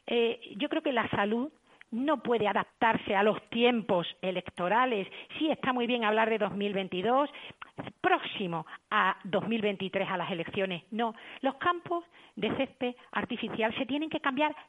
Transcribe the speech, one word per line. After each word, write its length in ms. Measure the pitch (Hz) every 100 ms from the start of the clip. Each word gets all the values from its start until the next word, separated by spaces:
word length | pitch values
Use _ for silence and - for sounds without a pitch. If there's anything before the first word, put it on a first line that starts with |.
| -
eh, 320 | 240 233 - - 202
yo 120 | 294
creo 120 | 320
que 100 | 311
la 160 | 240 -
salud 420 | - 208 226 294 _ _ - -
no 300 | 226 285 277
puede 260 | - 226 208
adaptarse 680 | 202 175 - 226 220 - 196
a 80 |
los 180 | 214 180 -
tiempos 580 | 233 240 240 190 185 165 -
electorales. 840 | 185 185 - - 180 220 254 214 185 - - -
Sí, 120 | 311
está 220 | - 262
muy 160 | 247 240
bien 160 | 240
hablar 260 | 214 220 220
de 100 | 220
dos 140 | 202
mil 200 | 196 202
veintidós, 560 | 196 185 180 208 254 294 - - - - - - -
próximo 640 | 359 339 - - 185 165 160 - -
a 260 | 214 190 190
dos 240 | 196 190 185
mil 140 | 226
veintitrés 480 | 208 196 190 196 185
a 80 | 185
las 120 | 165
elecciones. 520 | 180 165 202 190 175 -
No, 240 | 220 233 220 - -
los 140 | 269 269
campos 480 | 349 349 - 339 - - - -
de 180 | 214 233
césped 400 | 269 - 247 247 -
artificial 640 | 208 202 240 214 208 220 220
se 80 | 262
tienen 240 | 285 311
que 100 | 311
cambiar 360 | - 269 302 294